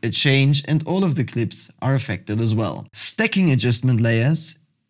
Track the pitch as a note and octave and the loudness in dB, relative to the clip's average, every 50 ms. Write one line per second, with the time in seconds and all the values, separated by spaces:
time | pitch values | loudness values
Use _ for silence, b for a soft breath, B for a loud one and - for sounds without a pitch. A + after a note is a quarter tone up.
0 | - A#2 - - - C#3+ C3+ C3+ C3+ C#3 D3 C#3+ - - D3+ D#3 D#3 D#3+ F3 G3 | -6 -4 -2 0 2 2 4 4 4 4 2 0 0 0 -2 -2 0 -2 -2 -2
1 | G3 E3+ C3 - A#2 - - A#2+ A2+ - - - - - - _ - C3 C3+ C3 | 0 0 0 -2 -4 -4 -4 -4 -4 -4 -4 -8 -8 -10 -12 _ -2 -2 0 0
2 | - - F#2+ F2+ - - G#2 A2 A#2 A2 G#2+ A2+ A2 F2 A#1 G1+ - - - - | -2 -4 -6 -8 -6 -6 -4 -2 0 0 0 0 -2 -4 -4 -8 -10 -10 -4 -2
3 | - - - - A3 A3+ - G3 F#3 D#3+ C3 A#2+ - B2 A#2+ - - B2+ B2 G#2+ | 0 0 0 0 0 0 2 2 2 4 4 2 2 2 0 2 2 2 2 2
4 | A#2 A#2 A#2 A2+ A#2 C#3+ D#3+ D3+ - - - - _ _ _ _ _ _ | 2 2 2 2 2 2 0 0 -2 -6 -8 -12 _ _ _ _ _ _